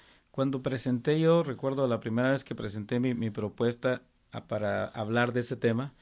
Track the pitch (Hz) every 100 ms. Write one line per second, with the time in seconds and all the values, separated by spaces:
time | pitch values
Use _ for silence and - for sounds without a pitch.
0 | - _ _ - 135 131 131 127 123 123
1 | 135 156 165 170 143 113 139 135 131 113
2 | 113 113 131 139 - 117 110 107 104 123
3 | 127 120 113 107 104 - 120 120 127 123
4 | - _ _ 110 - 107 104 101 101 -
5 | 107 117 120 120 120 120 117 113 139 -